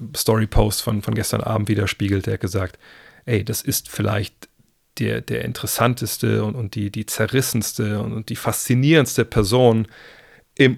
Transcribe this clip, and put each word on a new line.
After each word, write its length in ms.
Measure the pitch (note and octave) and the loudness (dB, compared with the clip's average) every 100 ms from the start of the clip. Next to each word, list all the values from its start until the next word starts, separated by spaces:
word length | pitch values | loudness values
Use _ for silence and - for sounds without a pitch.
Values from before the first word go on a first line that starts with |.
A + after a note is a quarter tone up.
| - - | -8 -4
Story-Post 680 | - A2 G#2+ - G#2+ - | 0 2 2 2 2 0
von, 180 | - G#2 | -2 -2
von 140 | G#2+ A2+ | -2 -4
gestern 260 | G#2 A2 | -2 -2
Abend 280 | - A2 G#2 | -2 -2 0
widerspiegelt. 580 | G#2 G2+ - G2+ G2 F#2+ | 0 0 -2 0 0 0
Der 80 | G#2 | -4
hat 60 | |
gesagt, 360 | F#2+ G2 F#2 - - - - - - | -4 -4 -4 -8 -20 -20 -20 -14 -2
ey, 180 | A2+ | -2
das 200 | F#2 - | -2 -4
ist 260 | - C3 - | -4 -4 -6
vielleicht 580 | - G#2 G#2 G2+ - - _ _ _ _ - | -4 -2 -2 -4 -10 -20 _ _ _ _ -6
der, 220 | A2 A2+ | -4 -2
der 220 | - A#2 | -4 -4
interessanteste 1000 | - A#2+ - - A#2+ B2 A2+ - A2+ G#2+ | -4 -6 -6 0 0 0 -4 -2 0 0
und, 100 | G#2+ | 0
und 220 | B2+ G#2 A2+ | -4 -6 -4
die, 160 | G2+ | -6
die 160 | A2 G#2+ | -6 -6
zerrissenste 920 | - G#2+ C3 C3 A#2 - - G#2+ G#2+ | -2 0 0 0 -2 -2 -2 -2 -2
und, 140 | A2 | -4
und 160 | A2+ A2 | -6 -6
die 60 | A2+ | -6
faszinierendste 920 | - G#2+ - B2+ C#3 D#3+ C3 - A2+ | -4 -4 0 2 6 6 4 2 0
Person 640 | - G2+ B2 B2 A2+ G#2+ - - - - - _ - | 2 4 6 6 4 0 -8 -20 -20 -20 -20 _ 4
im 220 | C3+ | 4